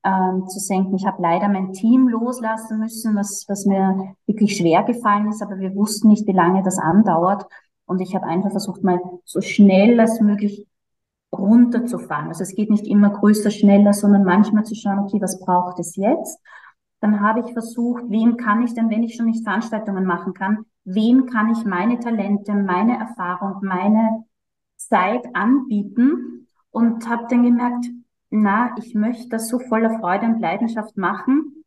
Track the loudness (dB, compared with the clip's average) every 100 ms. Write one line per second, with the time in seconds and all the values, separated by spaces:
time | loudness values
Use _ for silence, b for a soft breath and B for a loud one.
0 | 0 0 0 -2 -6 -10 -4 -2 0 -2
1 | -4 -2 -2 0 0 -2 -4 -2 2 4
2 | 4 2 -4 -6 -6 -6 -6 -6 -6 -6
3 | -4 -2 -4 -8 -8 -4 0 0 0 -2
4 | -6 -10 -6 0 0 2 2 2 0 -2
5 | 0 0 0 -6 -10 -8 -6 -2 -2 2
6 | 4 4 4 2 4 2 0 -2 2 4
7 | 4 2 2 -2 -6 B B _ _ -6
8 | -4 -6 -4 -2 -2 -4 -6 -4 0 0
9 | -2 -14 _ -6 -4 6 6 8 6 6
10 | 4 4 2 2 -4 -6 -18 _ _ _
11 | _ _ _ -4 4 6 6 4 -4 -8
12 | -6 -8 -8 -8 -8 -4 0 0 2 4
13 | 4 4 4 4 2 4 6 8 6 4
14 | 4 4 6 4 4 2 -2 -6 -4 -2
15 | -2 -2 -4 -6 0 0 0 -6 -10 -4
16 | -2 -2 -4 -16 B B B B _ _
17 | 0 2 0 0 -4 -8 -10 -6 -4 -4
18 | -4 0 2 0 0 0 0 0 -2 0
19 | -2 -2 -2 -2 -2 -4 -4 -6 -6 -4
20 | -2 -2 -6 -6 -4 -4 -6 _ -8 -2
21 | 4 4 2 -2 0 -2 -2 -2 -2 -2
22 | -2 -4 -2 -2 -2 -2 0 0 0 0
23 | -6 -8 -8 -6 -8 -6 -6 -2 2 2
24 | 2 -2 -10 _ _ _ _ _ -2 0
25 | 0 -2 -6 -4 0 0 0 -4 -4 0
26 | 2 0 -6 -16 _ _ _ -2 0 0
27 | -6 -6 0 2 4 2 0 -4 -8 -12
28 | _ _ _ 0 2 2 -2 -6 -6 -2
29 | -2 -4 -8 -8 -4 -6 -2 0 0 -2
30 | -2 -2 0 -2 -2 -2 -4 -4 -8 -6
31 | -4 -4 -2 -2 -2 -14